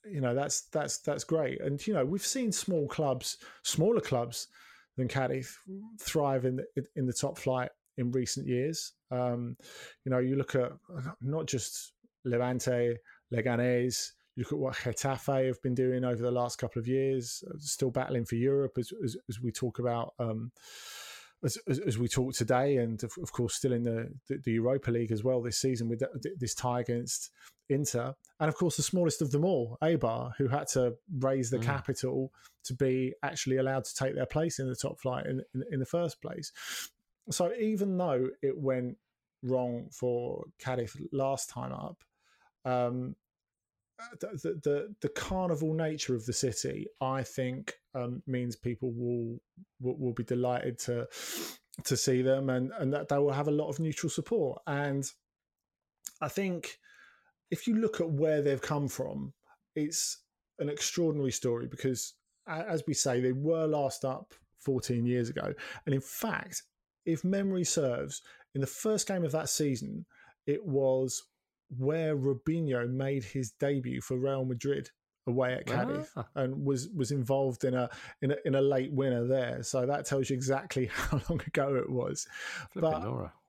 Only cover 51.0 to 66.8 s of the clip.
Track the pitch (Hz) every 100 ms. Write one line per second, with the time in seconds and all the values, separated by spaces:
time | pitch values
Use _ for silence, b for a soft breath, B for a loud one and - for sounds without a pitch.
51 | 120 B B B B B _ - - 127
52 | - 127 127 135 135 127 131 - 135 143
53 | 147 143 143 139 147 147 151 143 160 147
54 | 160 - - 226 143 - - 143 143 139
55 | 135 - _ _ _ _ _ _ _ _
56 | - - 147 - 196 175 - - b b
57 | b b b _ _ 165 - 220 226 220
58 | 165 143 160 151 143 135 - 147 139 -
59 | 131 - 135 - b b _ - 151 170
60 | - - _ _ _ - 147 147 - -
61 | 165 147 135 - 127 117 127 127 135 123
62 | - - _ _ - 160 180 165 151 147
63 | 139 123 127 127 147 165 156 151 139 -
64 | 135 139 - - _ _ - 131 - 120
65 | 120 123 117 139 95 - B B - 135
66 | - - 226 - 185 - - _